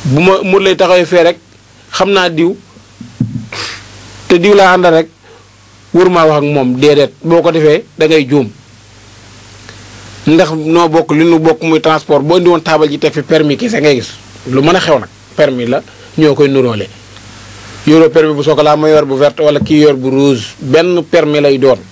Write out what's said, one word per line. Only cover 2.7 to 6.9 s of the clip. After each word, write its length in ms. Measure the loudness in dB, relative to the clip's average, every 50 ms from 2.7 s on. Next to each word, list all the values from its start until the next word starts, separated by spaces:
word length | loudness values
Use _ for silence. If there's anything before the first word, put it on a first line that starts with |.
| -20 -20 -20 _ -20 _ -20 -20 -8 -8 -8 -8 -8 -14 -14 -14 -14 -14 -14 -14 -14 -18 -20 -20 -20 -20 -20 -20 -20 -20 -4 -2
te 100 | 0 0
diw 160 | 2 2 4
laa 200 | 4 4 4 2
àndal 160 | 2 2 2 2
rek, 140 | 2 0 -4 _ _ _ -20 -20 -20 -20 _ _ _ -20 -20 -20 -20 -14 -2 0
wër 160 | 2 2 2
maa 160 | 2 2 2
wax 100 | 2 2
ak 80 | 0 -2
moom, 320 | -2 -2 -2 -2 -2 -2 0
déedéet. 340 | 2 2